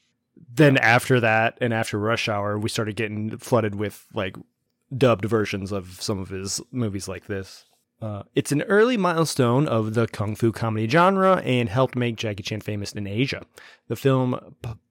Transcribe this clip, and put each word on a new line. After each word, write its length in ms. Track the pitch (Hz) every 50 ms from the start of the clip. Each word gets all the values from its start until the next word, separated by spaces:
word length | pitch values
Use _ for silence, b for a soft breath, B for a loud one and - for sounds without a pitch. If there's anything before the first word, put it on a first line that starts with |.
| _ _ _ _ _ _ _ - - - 117
then 240 | 135 156 143 135 131
after 420 | - 110 117 123 - - 131 123
that 380 | 113 110 110 110 113 117 - -
and 140 | 127 117 113
after 240 | 110 113 - - 104
Rush 300 | 104 110 117 117 - 117
Hour, 300 | 107 101 101 104 104 107
we 100 | 104 113
started 260 | - - 110 107 104
getting 400 | 107 113 104 107 107 107 110 117 -
flooded 360 | - - 127 113 110 107 101
with, 300 | 101 104 98 - - - _ -
like, 220 | 110 98 98 - - - _ _ _ _ _ _ _ _ - 143
dubbed 280 | 120 135 123 113 95 104
versions 440 | 104 113 110 104 - - 98 95 95
of 320 | 101 98 90 90 90 - -
some 160 | - 107 95
of 120 | 95 90
his 300 | 95 95 98 98 - - - _ -
movies 340 | 127 117 104 95 98 -
like 200 | - 92 90 - -
this. 360 | 101 98 95 - - - - _ _ _ _ _ _ - 113
Uh, 200 | 107 104 101 - _ -
it's 160 | 143 139 -
an 120 | 143 147 -
early 340 | - 196 208 220 247 254
milestone 720 | 214 185 180 165 165 160 - - - 127 117 120 135 151 -
of 240 | 120 113 110 110 110
the 140 | 117 113 -
kung 260 | - - 104 104 107
fu 160 | - - 113
comedy 380 | 107 - 117 113 107 107 110 113
genre 480 | 123 170 175 190 196 190 190 190 185 - -
and 240 | 131 127 123 120 110
helped 260 | 98 131 131 127 -
make 220 | 123 123 120 113
Jackie 260 | - - 110 104 104 107
Chan 200 | - 110 104 -
famous 300 | - 107 101 101 - -
in 140 | 107 104
Asia. 380 | 95 101 113 139 139 - - - _ B B B B B B B B
The 60 | 117
film 600 | - - 135 135 131 127 127 123 - - 85 - _ -
p-, 80 | 117 113 - _ _